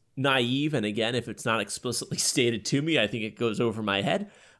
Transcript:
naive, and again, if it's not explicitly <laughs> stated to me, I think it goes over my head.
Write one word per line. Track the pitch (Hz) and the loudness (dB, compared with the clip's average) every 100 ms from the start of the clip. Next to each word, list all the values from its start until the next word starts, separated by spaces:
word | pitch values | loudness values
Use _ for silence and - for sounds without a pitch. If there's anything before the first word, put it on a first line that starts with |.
| _ - | _ -2
naive, | 135 131 120 131 151 | 2 4 2 2 0
and | 143 107 | 0 -2
again, | 107 110 | 0 0
if | 123 120 | 0 -4
it's | 104 | -6
not | 120 113 | 0 0
explicitly | 104 - 127 110 - - | -2 -4 -4 -4 -4 -2
<laughs> | - | 0
stated | - 120 113 - | 2 2 2 0
to | 139 | -2
me, | 156 151 | 2 2
I | 104 | 2
think | 113 | 0
it | 107 101 | -6 -2
goes | 117 107 | -2 2
over | 120 110 | 0 0
my | 107 98 | 0 0
head. | - 196 202 - - - | 2 0 -4 -12 -20 -6